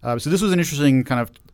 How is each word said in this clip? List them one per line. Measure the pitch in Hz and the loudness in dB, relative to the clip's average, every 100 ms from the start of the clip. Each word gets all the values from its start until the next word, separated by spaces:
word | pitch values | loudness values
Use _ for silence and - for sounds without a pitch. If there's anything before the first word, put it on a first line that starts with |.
Uh, | 120 120 | -6 -4
so | 147 | -2
this | 185 | 0
was | 208 | 2
an | 180 | 0
interesting | 170 143 143 131 | 0 0 2 2
kind | 127 123 | 2 -2
of | 117 - - | -4 -10 -20